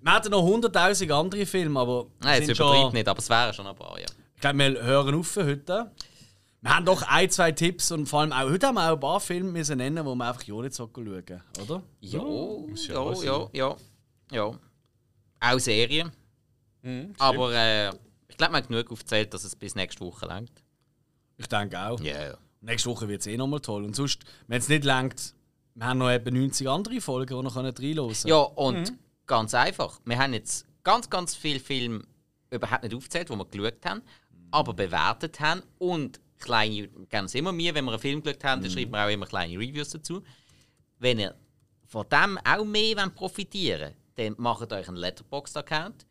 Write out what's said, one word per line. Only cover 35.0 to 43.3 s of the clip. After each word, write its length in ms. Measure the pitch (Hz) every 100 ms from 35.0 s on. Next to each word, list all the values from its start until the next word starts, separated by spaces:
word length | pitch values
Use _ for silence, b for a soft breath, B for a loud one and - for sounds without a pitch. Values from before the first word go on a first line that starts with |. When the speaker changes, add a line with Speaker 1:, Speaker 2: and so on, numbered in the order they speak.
| 82 113 - -
Speaker 2:
haben 220 | 151 175 - _
und 420 | 180 170 135 - _ _
kleine, 500 | - 117 107 104 101 - 95
ganz 260 | 110 95
immer 180 | 123 170
mir, 220 | 170 170
wenn 100 | 151 131
wir 60 |
einen 80 | 110
Film 220 | 139 147
geschaut 220 | 151 135
haben, 180 | 143 131
dann 80 | 95
Speaker 1:
Mhm. 40 |
Speaker 2:
schreiben 180 | 92 120
wir 120 | 107
auch 40 | 104
immer 160 | 104 95
kleine 280 | 95 85 90
Reviews 320 | 120 147 147
dazu. 320 | 156 156 175 b b b b b b _ _
Wenn 200 | 123 117
ihr 160 | 98 - _ _ _ _ _
von 200 | 110 101
dem 300 | 143 196 190
auch 200 | - 156
mehr 320 | 214 214 220 214
wollt 180 | 190
profitieren 800 | - 190